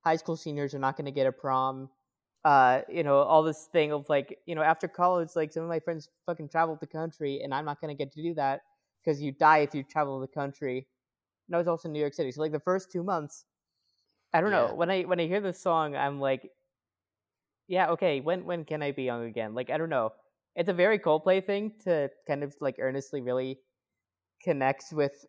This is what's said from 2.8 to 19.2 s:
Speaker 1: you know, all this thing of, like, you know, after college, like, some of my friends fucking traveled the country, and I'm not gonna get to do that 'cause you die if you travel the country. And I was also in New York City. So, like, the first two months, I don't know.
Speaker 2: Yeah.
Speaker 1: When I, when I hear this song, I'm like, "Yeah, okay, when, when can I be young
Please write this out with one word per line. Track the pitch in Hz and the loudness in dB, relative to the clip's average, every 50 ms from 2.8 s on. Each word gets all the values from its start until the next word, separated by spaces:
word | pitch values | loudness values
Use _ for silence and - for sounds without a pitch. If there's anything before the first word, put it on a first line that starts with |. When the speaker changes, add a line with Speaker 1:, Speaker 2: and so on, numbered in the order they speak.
| - - | 0 -2
Speaker 1:
you | - 170 160 | -4 -2 2
know, | 143 139 139 | 4 6 4
all | 143 - 156 156 156 | 6 6 6 6 6
this | 160 151 - - | 4 -2 -4 -10
thing | - - 175 151 147 | -2 2 2 2 2
of, | 151 147 143 - | 0 -4 -2 0
like, | 151 143 139 - - _ _ | 0 0 0 -2 -12 _ _
you | - 170 | -8 -4
know, | 156 | 0
after | 156 156 165 - - 170 | 4 2 2 2 0 -8
college, | - - 175 180 185 180 165 160 - | -2 2 2 4 4 2 0 -2 -2
like, | 170 160 151 | -2 -2 -2
some | - 165 165 | -4 -6 -6
of | 165 | -4
my | 170 165 | -4 -4
friends | - - 170 160 151 - _ _ _ | -4 -4 -8 -8 -10 -16 _ _ _
fucking | - 175 165 156 143 | -8 -8 -8 -8 -4
traveled | - 165 165 165 160 151 | 0 0 0 0 0 -8
the | - - | -10 -12
country, | - 156 165 165 156 _ 156 143 139 139 - | -8 -8 -8 -8 -8 _ -6 -4 -4 -4 -6
and | 139 135 | -4 -4
I'm | 135 156 | -4 -4
not | 151 143 - | -6 -8 -6
gonna | - 156 147 | -8 -10 -6
get | 139 151 139 _ | -6 -8 -8 _
to | 151 156 | -8 -6
do | 170 170 | -6 -4
that | 156 139 135 135 - _ _ _ _ _ _ _ _ _ | -2 -2 -2 -2 -4 _ _ _ _ _ _ _ _ _
'cause | 165 151 139 | -2 -2 -2
you | 147 151 139 | -2 -8 -2
die | _ 160 151 160 156 | _ 6 8 8 8
if | 147 143 - | 4 2 -2
you | 147 135 | -8 -10
travel | _ - 156 151 139 135 135 | _ -2 -2 -2 -2 -2 -6
the | 131 131 | -8 -8
country. | _ 156 139 139 139 - 151 135 127 131 135 _ _ _ _ _ _ _ _ _ _ _ _ _ | _ -6 -6 -6 -6 -6 -6 -4 -4 -4 -8 _ _ _ _ _ _ _ _ _ _ _ _ _
And | 175 | -2
I | 170 | 0
was | 175 170 | 0 0
also | 170 165 - 165 | -2 -2 -4 -6
in | 151 | -4
New | 151 | -2
York | 151 147 139 | -2 -2 -2
City. | - 160 131 | -4 -4 -4
So, | 127 143 | -2 -4
like, | 156 156 151 | -4 -2 -2
the | 151 | -4
first | - - 185 190 185 - - | -2 0 -2 -2 -2 -6 -8
two | 180 170 | -6 -4
months, | 190 196 165 151 147 - - - _ _ _ _ _ _ _ _ _ _ _ _ _ _ _ _ _ - | -2 -2 -4 -4 -6 -14 -18 -20 _ _ _ _ _ _ _ _ _ _ _ _ _ _ _ _ _ 0
I | 165 | 2
don't | 170 214 | 2 4
know. | 202 170 120 107 | 4 2 2 2
Speaker 2:
Yeah. | - | 2
Speaker 1:
When | - 170 170 | 0 0 0
I, | 190 190 | 2 0
when | 175 156 185 175 | 0 0 0 0
I | 170 160 | 0 0
hear | 180 208 | 0 -2
this | 208 190 170 - | -2 -2 -6 -4
song, | - 190 165 160 156 151 143 139 | -2 0 2 2 0 0 -2 -2
I'm | 135 139 139 139 | -2 -2 -2 -2
like, | 135 135 135 131 - - _ _ _ _ _ _ _ _ _ _ _ _ _ _ _ _ _ _ _ _ _ _ _ _ | 0 0 0 0 -4 -14 _ _ _ _ _ _ _ _ _ _ _ _ _ _ _ _ _ _ _ _ _ _ _ _
"Yeah, | 185 180 185 156 | 0 2 2 2
okay, | 170 160 196 180 147 139 | 2 0 0 0 0 0
when, | 131 156 180 185 175 | -2 -2 -4 -4 -4
when | 165 180 170 156 | -6 -6 -6 -6
can | - 160 151 | -8 -6 -4
I | 147 143 139 | -4 -4 -4
be | 143 131 | -4 -4
young | 123 120 120 | -4 -4 -4